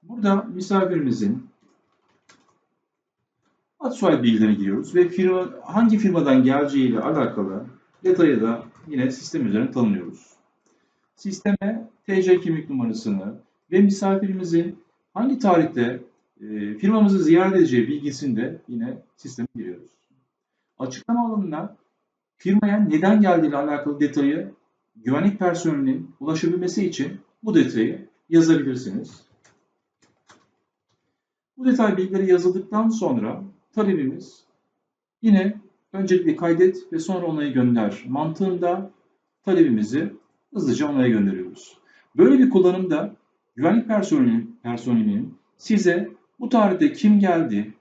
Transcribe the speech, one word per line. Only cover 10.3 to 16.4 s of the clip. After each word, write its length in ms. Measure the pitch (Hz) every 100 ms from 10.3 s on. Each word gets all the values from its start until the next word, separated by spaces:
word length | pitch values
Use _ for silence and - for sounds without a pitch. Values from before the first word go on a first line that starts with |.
| _ _ _ _ _ _ _ _ _
Sisteme 720 | 202 185 208 196 196 226 - _ -
T 160 | 190
C 180 | 185 180
kimlik 300 | 165 160 151
numarasını 720 | 135 117 107 113 98 95 - _ _ _
ve 80 | 180
misafirimizin 1000 | 202 196 196 196 196 190 175 165 170 - _ _ _
hangi 260 | 185 247 269
tarihte, 640 | 208 175 160 131 120 127 - _ _ _